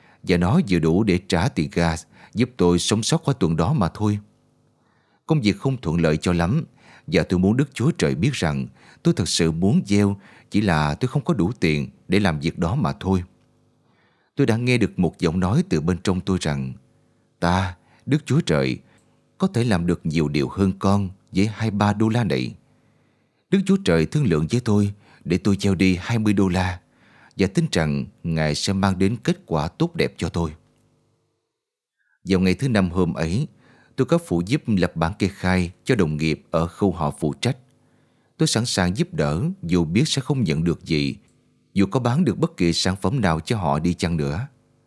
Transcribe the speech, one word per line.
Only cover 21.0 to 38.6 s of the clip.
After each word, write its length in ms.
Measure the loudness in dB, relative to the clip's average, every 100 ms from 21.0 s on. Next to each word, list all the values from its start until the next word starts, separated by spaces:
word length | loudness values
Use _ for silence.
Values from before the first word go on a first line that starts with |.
| 0 -8 _
với 140 | -2 -2
hai 240 | -2 -4
ba 220 | 0 0
đô 160 | 2 0
la 160 | 0
này." 300 | 0 -2 -4 -10 _ _ _ _ _ _ _ _ _
Đức 80 | 0 2
Chúa 100 | 0
Trời 220 | 2 2 2
thương 200 | 0 2
lượng 200 | 2 0
với 100 | 0
tôi 320 | 2 2 2 -2 _ -14
để 140 | -4 0
tôi 180 | 2 0
gieo 140 | 2
đi 240 | 2 2 2
hai 180 | -2 0
mươi 140 | 2
đô 160 | 2 2
la 320 | 0 -2 -4 -14 _ _ _ -10 -2
và 100 | 0
tin 200 | 0 0
rằng 340 | 0 0 -2 -6 -8
Ngài 320 | -4 -2 0
sẽ 180 | -2 -2
mang 260 | 0 0 2
đến 180 | 0 0
kết 140 | -2 -4 -2
quả 220 | -2 -2
tốt 260 | -2 -4
đẹp 200 | -2 -4 -2
cho 120 | -4
tôi. 260 | -2 -4 -6 _ _ _ _ _ _ _ _ _ _ _ _ _ _ _ _
Vào 160 | -2 2
ngày 140 | 2
thứ 140 | 0 0
năm 220 | 0 0
hôm 240 | 0 0
ấy, 320 | 0 -2 -2 -4 _ _ _ _ -4
tôi 100 | 0
có 120 | 0
phụ 240 | 0 -2 0
giúp 160 | -4 0
lập 300 | 0 0 0
bản 160 | -2 0
kê 100 | -4
khai 440 | -2 0 0 0 -4
cho 100 | 0
đồng 220 | 2 0 0
nghiệp 280 | -2 -2 _
ở 160 | -2 -2
khu 260 | 0 -2
họ 220 | 0 -4 -4
phụ 140 | -6
trách. 220 | -2 -4 -4 _ _ _ _ _ _ _ -2
Tôi 100 | 0
sẵn 200 | 0